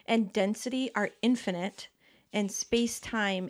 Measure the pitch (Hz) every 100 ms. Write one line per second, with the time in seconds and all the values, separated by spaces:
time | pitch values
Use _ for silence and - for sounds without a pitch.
0 | - 226 202 - 196 214 247 254 262 -
1 | 208 - 233 247 - 175 190 - - _
2 | _ _ _ 214 202 - - 233 233 -
3 | - 226 202 190 185